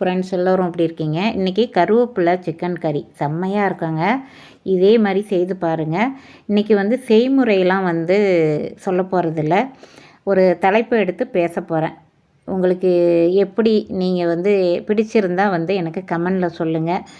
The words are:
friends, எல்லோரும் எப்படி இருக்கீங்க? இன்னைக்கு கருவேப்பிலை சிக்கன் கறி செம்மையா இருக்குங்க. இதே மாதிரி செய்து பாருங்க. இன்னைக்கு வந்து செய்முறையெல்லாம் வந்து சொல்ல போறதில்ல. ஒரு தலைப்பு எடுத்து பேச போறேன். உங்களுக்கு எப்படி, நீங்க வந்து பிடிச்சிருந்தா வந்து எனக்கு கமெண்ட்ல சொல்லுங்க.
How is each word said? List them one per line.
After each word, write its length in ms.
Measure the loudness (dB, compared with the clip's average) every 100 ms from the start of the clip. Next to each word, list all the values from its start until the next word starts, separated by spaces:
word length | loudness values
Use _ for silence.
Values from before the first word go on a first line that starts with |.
friends, 220 | -2 -2 -2
எல்லோரும் 340 | -2 0 0
எப்படி 200 | 0 -2
இருக்கீங்க? 360 | -2 -2 -4 -2
இன்னைக்கு 500 | -2 -2 -2 0 0
கருவேப்பிலை 680 | 0 2 2 2 0 0 0
சிக்கன் 420 | -4 -6 -6 -4
கறி 260 | -4 -4 -6
செம்மையா 560 | -6 -4 -4 -4 -2 -2
இருக்குங்க. 520 | -2 -4 -2 -2 -2 -6 -20 -20 -12
இதே 360 | -4 2 4 4
மாதிரி 240 | 2 0
செய்து 340 | -2 -2 -2 -2
பாருங்க. 540 | -2 -2 -2 -2 -2 -6 -16 -14 -2
இன்னைக்கு 280 | -2 2
வந்து 260 | 0 0 -2 2
செய்முறையெல்லாம் 720 | 4 4 4 4 2 2 2
வந்து 360 | 0 0 0 2 2 2 2 0 -4 -8
சொல்ல 260 | -4 -2
போறதில்ல. 680 | 0 -2 -2 -2 0 0 0 -6 -20 -20 -20 _
ஒரு 340 | 0 4 4 4
தலைப்பு 380 | 2 2 2 0
எடுத்து 280 | 0 -2 -4
பேச 340 | -2 -2 -4
போறேன். 340 | -4 -2 -4 -6 _ _ _ _
உங்களுக்கு 480 | -8 -2 0 2 2 2 4 4 2
எப்படி, 540 | 2 0 0 0 0 -2
நீங்க 380 | -4 -2 0 -2
வந்து 580 | 0 0 0 0 0 -2
பிடிச்சிருந்தா 640 | -2 0 0 0 0 0
வந்து 240 | 0 -2
எனக்கு 280 | -2 -4 -8 -6
கமெண்ட்ல 360 | -4 -2 -2 -2
சொல்லுங்க. 560 | -4 -4 -2 -2 -4 -6